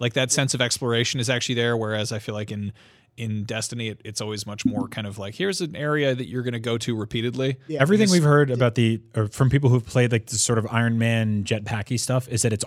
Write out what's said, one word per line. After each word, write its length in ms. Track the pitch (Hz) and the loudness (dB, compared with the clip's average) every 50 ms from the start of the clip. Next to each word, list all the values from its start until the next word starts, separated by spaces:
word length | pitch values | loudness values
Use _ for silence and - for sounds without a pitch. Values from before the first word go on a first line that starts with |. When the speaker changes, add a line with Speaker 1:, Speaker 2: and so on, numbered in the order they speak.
Speaker 1:
Like, 120 | 120 120 - | -4 -2 0
that 160 | 135 131 123 | 0 0 2
sense 240 | - 156 139 131 - | 2 0 0 0 0
of 60 | 127 | 0
exploration 600 | 123 117 - - 135 120 117 117 120 - - 131 | 0 -2 -2 -2 -2 0 0 0 0 0 -2 -2
is 80 | 113 127 | -2 -2
actually 260 | 127 120 - - 123 | -2 -2 -2 -2 -2
there, 220 | 117 117 120 117 113 | 0 0 0 0 0
whereas 340 | 110 107 110 107 107 110 | -2 -2 -2 -4 -4 -4
I 80 | 117 107 | -6 -8
feel 160 | - - 107 | -8 -8 -8
like 160 | 107 107 107 | -8 -8 -8
in, 220 | 110 104 101 101 - - _ _ _ _ _ _ _ - | -8 -8 -8 -8 -10 -12 _ _ _ _ _ _ _ -10
in 280 | 117 110 107 107 101 | -8 -6 -6 -6 -6
Destiny, 420 | 113 113 113 110 - 120 120 113 110 | -6 -6 -6 -6 -6 -8 -8 -8 -8
it, 120 | 101 - - | -10 -10 -14
it's 160 | 110 104 - | -12 -10 -8
always 260 | 110 107 107 101 101 | -6 -6 -6 -8 -8
much 200 | 104 104 110 - | -10 -12 -4 -4
more 240 | 127 104 127 123 117 | -2 -2 -2 -6 -6
kind 180 | - 113 107 101 | -8 -8 -8 -8
of 100 | 98 104 | -8 -10
like, 180 | 98 101 110 | -10 -12 -8
here's 260 | - 185 196 190 - | -4 -4 -4 -4 -4
an 120 | 180 151 - | -6 -8 -8
area 400 | - 147 151 151 151 143 135 127 | -6 -4 -2 0 0 2 0 0
that 120 | 127 123 - | -2 -4 -6
you're 140 | 120 127 | -6 -6
gonna 180 | 120 127 120 117 | -4 -4 -4 -4
go 180 | 113 120 117 113 | -4 -2 -4 -2
to 140 | - 123 117 107 | -2 -4 -4 -4
repeatedly. 580 | 101 - - 117 113 123 120 127 131 135 131 - - - | -4 -4 -4 -4 -2 0 0 0 0 0 -2 -4 -8 -8
Speaker 2:
Yeah. 120 | - - | 0 2
Speaker 3:
Everything 240 | 139 160 208 214 220 196 | 4 4 6 6 6 6
Speaker 1:
This 40 | 180 | 6
Speaker 3:
we've 100 | 175 151 | 6 6
heard 280 | 147 147 147 147 131 | 6 6 6 6 4
about 240 | 123 117 131 120 110 | 4 2 2 2 4
the, 240 | 123 117 113 113 113 - _ - | 4 4 4 2 0 -4 _ -2
or 120 | 113 107 104 | -2 -2 -2
from 220 | - - 135 123 | 0 2 2 4
people 200 | 131 139 143 123 | 4 4 6 6
who've 160 | 123 120 110 | 4 4 2
played, 260 | - - 127 123 120 | 0 2 2 2 4
like, 140 | 120 110 - | 2 0 -2
the 120 | - 117 110 | -2 -4 -2
sort 200 | - - 120 110 | 0 2 2 0
of 100 | 104 - | 0 0
Iron 280 | 117 113 117 117 113 113 | 0 2 2 2 2 2
Man 480 | 113 117 113 113 113 107 107 104 98 | 2 2 2 2 0 0 0 -2 0
jetpacky 520 | - 113 107 104 - 117 107 107 - 127 117 | -2 -2 -4 -2 -4 -6 -6 -4 -4 -4 -4
stuff 300 | - - 127 131 127 - | -2 0 0 -2 -2 -2
is 140 | 120 110 | -2 0
that 100 | - 117 | 0 0
it's 140 | 110 104 - | 0 -2 -4